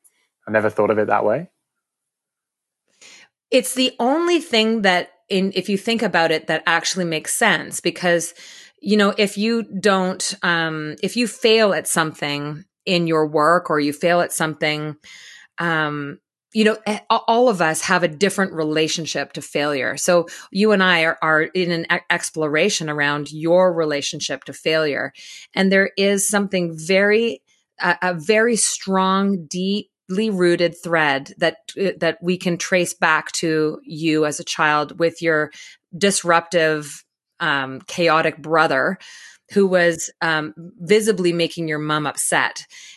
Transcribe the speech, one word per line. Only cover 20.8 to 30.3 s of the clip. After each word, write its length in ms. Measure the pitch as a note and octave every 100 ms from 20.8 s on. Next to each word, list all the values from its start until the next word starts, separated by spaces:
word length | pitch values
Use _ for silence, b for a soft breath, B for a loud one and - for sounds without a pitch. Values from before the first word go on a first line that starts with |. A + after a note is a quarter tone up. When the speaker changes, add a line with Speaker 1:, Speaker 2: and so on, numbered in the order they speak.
Speaker 2:
I 220 | F#3 E3+
are, 140 | D#3+ D#3+
are 200 | D#3+ D#3
in 280 | D#3+ F#3 F3
an 160 | E3 E3
e-, 140 | F3 -
exploration 800 | E3+ - D#3+ D3+ D3+ G3+ - D#3+
around 420 | D3+ C#3+ D3 C#3+
your 400 | D3+ D#3+ F3 F#3
relationship 720 | E3 D#3 C#3+ C#3+ D3+ - C3+
to 80 | -
failure. 640 | C#3 D#3+ D#3+ D#3 C3 C3+ B B B B
And 180 | - F#3+
there 200 | G3 G3 -
is 320 | G3 G3+ G3
something 480 | G#3 G3 F#3+ E3+ D#3+
very, 640 | D#3+ F#3+ G3+ G#3 A#3 C4 _ _ _ -
a, 160 | F3 F3
a 120 | F#3
very 420 | F3 D3+ G#3+ A#3 G#3+
strong, 920 | - - F#3+ F#3+ F#3+ F#3+ G3 F#3+ D3
deeply 840 | F3+ F#3+ G3+ - _ - F#3 A3